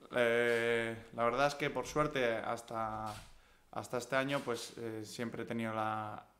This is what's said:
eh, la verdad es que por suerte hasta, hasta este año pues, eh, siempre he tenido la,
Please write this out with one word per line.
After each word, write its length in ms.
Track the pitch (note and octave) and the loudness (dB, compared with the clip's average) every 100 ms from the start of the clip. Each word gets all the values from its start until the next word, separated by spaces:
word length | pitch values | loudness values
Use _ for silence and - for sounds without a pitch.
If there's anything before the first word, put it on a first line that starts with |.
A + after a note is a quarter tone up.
| - B2 | -2 2
eh, 800 | A#2 A#2 A#2+ A#2 A#2 A#2 A2+ A2 - A#2+ | 4 6 4 4 4 2 0 -4 -8 2
la 80 | |
verdad 240 | A#2 B2+ C#3+ | 2 4 2
es 80 | C#3+ | 2
que 160 | D3 | -2
por 160 | B2+ A#2+ | -2 -2
suerte 480 | D3+ D3 C3+ A#2 A2+ | 0 2 2 2 2
hasta, 680 | - A#2 - A2+ A2 A2 A2 G#2+ - - - _ _ | -2 -4 -4 -4 -4 -4 -6 -8 -12 -20 -20 _ _
hasta 260 | A#2 G#2+ B2 | -10 -4 -4
este 180 | - C3+ | 0 2
año 260 | C3+ C#3+ B2 | 2 0 0
pues, 300 | A#2 - - | -4 -6 -8
eh, 260 | A2+ A2 | -8 -6
siempre 380 | G#2 - A2+ A#2 | -8 -6 -6 -6
he 40 | A#2 | -4
tenido 260 | A#2 A2+ | -2 -2
la, 500 | A2 G#2+ A2 G#2+ G#2 - | 0 -2 -2 -4 -10 -14